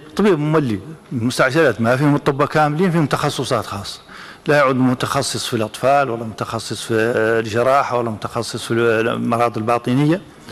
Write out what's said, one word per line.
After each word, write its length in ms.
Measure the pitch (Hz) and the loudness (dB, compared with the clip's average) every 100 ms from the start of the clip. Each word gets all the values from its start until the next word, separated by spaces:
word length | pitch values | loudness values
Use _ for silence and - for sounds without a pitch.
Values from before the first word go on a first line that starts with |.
| - - | -12 0
طبيب 240 | 208 165 | 2 2
مملي، 400 | 151 160 139 101 104 156 - | 2 0 0 -2 -6 -18 -8
المستعجلات 680 | 135 117 127 135 139 151 110 | -4 -2 0 2 4 2 2
ما 160 | 113 127 | 2 2
فيهم 180 | 147 143 | 2 2
أطباء 320 | - 139 143 | 0 0 0
كاملين، 440 | 156 151 147 190 | 2 2 2 0
فيهم 140 | 165 147 | 2 0
تخصصات 600 | 135 151 - 127 120 101 | 0 -2 -4 -2 -2 -4
خاصة. 360 | 101 98 - - - - - - | -8 -10 -14 -18 -20 -20 -10 0
لا 100 | 147 | 4
يعود 180 | 135 131 | 4 4
متخصص 720 | 127 127 113 139 131 113 - | 2 2 -2 -2 -2 -6 -4
في 80 | 117 | -4
الأطفال، 540 | 107 - 127 143 135 | -4 -2 2 2 2
ولا 140 | 117 | -2
متخصص 600 | 113 - 120 117 - 113 | -6 -8 -6 -6 -8 -10
في 100 | - | -2
الجراحة، 1040 | 113 113 117 110 113 113 107 123 135 131 120 | 0 2 2 2 0 0 0 2 2 2 -2
ولا 120 | 117 | -2
متخصص 540 | 107 - 120 110 117 | -4 -6 -6 -6 -6
في 100 | - | -4
الأمراض 840 | 117 117 113 113 117 120 117 120 113 | 0 2 2 0 -2 -2 0 0 0
الباطنية. 640 | 110 117 - 127 147 175 - - - | -2 -2 0 2 2 0 -4 -20 -20